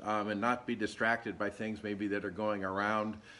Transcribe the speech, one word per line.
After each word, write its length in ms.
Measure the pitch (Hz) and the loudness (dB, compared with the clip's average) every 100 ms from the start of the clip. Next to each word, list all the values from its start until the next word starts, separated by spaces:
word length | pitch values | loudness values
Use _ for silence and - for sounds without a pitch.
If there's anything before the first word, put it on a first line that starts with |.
um, 260 | 104 107 104 | 0 2 2
and 100 | 104 | 2
not 260 | 117 120 - | 2 2 0
be 100 | 110 | 0
distracted 640 | 104 - 113 117 113 87 | 0 2 2 2 0 -2
by 120 | 101 | -4
things 340 | - 110 107 | -2 -4 -4
maybe 240 | 107 101 104 | -4 -2 0
that 160 | 101 | 0
are 60 | 98 | -2
going 340 | 90 107 104 | -2 0 0
around, 540 | 95 95 104 110 107 107 - | 0 0 2 2 0 -4 -12